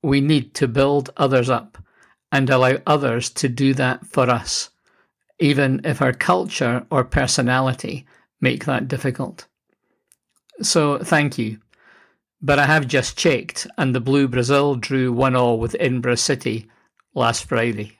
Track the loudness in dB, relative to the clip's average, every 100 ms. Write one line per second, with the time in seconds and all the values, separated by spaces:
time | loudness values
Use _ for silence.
0 | 2 2 4 2 0 -2 -2 2 2 2
1 | -2 -2 2 2 2 -2 -4 -20 -20 _
2 | _ _ _ 0 2 4 4 2 0 0
3 | 2 -2 -4 -4 -4 0 0 2 -2 -4
4 | -4 0 2 2 -2 -8 -8 _ _ _
5 | _ _ _ _ 0 2 2 0 -2 0
6 | 0 0 0 0 0 -2 -2 -2 -2 -2
7 | 0 -2 -2 -2 0 0 0 -4 -8 -12
8 | -16 _ _ _ -2 -2 -4 -4 -4 -4
9 | -4 -6 -8 -10 -20 _ _ _ _ _
10 | _ _ _ _ _ -8 -2 2 2 0
11 | 0 0 0 -2 -6 -6 _ _ _ _
12 | _ _ _ _ 0 2 4 2 2 0
13 | -2 0 0 0 -4 -12 -12 -4 -2 0
14 | 0 2 2 0 2 2 2 -2 -2 -2
15 | 0 0 2 2 2 0 -2 -2 -2 -2
16 | -2 -2 -2 -2 -2 -6 -10 _ _ _
17 | _ -2 0 0 -2 -2 0 -2 -10 _